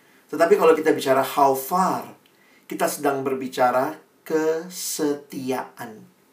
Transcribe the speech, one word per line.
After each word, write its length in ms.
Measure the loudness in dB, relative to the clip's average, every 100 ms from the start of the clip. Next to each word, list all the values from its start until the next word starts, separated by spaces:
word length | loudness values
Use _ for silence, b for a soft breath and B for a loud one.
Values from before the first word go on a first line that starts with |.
| b b b
Tetapi 240 | 0 4
kalau 220 | 6 6 4
kita 160 | 2
bicara 300 | 0 2 0
how 320 | 0 2 2 2
far, 580 | 0 0 0 -2 -8 -18 _ b b b -12
kita 160 | -2 -2
sedang 380 | 0 -2 0
berbicara 720 | -4 -4 -6 0 2 2 -2 -6 _ _
kesetiaan. 1900 | -4 0 0 -2 -6 -10 -8 -4 -2 -2 -8 -10 -6 -6 -6 -14 -16 -16 -20 _ _